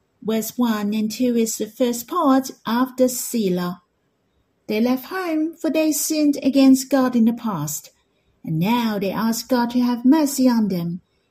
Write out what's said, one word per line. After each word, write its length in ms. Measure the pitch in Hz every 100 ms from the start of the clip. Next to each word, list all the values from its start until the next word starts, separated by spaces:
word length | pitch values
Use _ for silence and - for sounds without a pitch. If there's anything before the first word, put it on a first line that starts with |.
| _ _
Verse 340 | 196 220 220 -
one 340 | 240 214 208
and 180 | 214 214
two 260 | - 254 233
is 200 | 226 -
the 100 | 214
first 400 | - 247 240 -
part 440 | 359 302 262 262 - -
after 420 | 233 262 - 254
Selah. 760 | 247 - 247 196 180 180 180 _ _ _ _ _ _ _ _ -
They 140 | 214
left 260 | 240 262 -
home, 480 | 370 359 311 320
for 160 | 330 320
they 220 | 311 311
sinned 460 | 294 - 311 294 285
against 480 | 269 269 269 262 -
God 260 | 277 254 247
in 80 |
the 80 | 226
past, 580 | 233 226 175 147 - - _ _ _ _ _
and 140 | - 160
now 400 | 185 240 226 208
they 120 | 190
ask 380 | 175 220 226 -
God 220 | 254 233
to 100 | 247
have 240 | 240 233
mercy 420 | 254 320 285 - 254
on 200 | 233 208
them, 320 | 180 170 180 - _ _